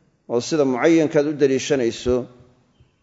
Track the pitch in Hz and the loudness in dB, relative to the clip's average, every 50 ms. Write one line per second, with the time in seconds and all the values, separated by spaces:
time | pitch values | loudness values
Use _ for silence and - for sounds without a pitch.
0 | _ _ _ _ _ - 117 120 - - 165 151 139 135 127 113 139 170 165 160 | _ _ _ _ _ -6 -4 -4 -2 -2 0 0 0 0 0 2 2 4 4 4
1 | 151 139 - 147 143 156 151 131 147 131 135 127 - - 147 135 120 120 117 - | 2 2 0 0 0 0 0 0 0 2 2 0 -2 -2 -2 0 0 -2 -4 -4
2 | - 123 127 123 127 - - - - _ _ _ _ _ _ _ _ _ _ _ | -2 -2 -2 -2 -2 -6 -14 -20 -20 _ _ _ _ _ _ _ _ _ _ _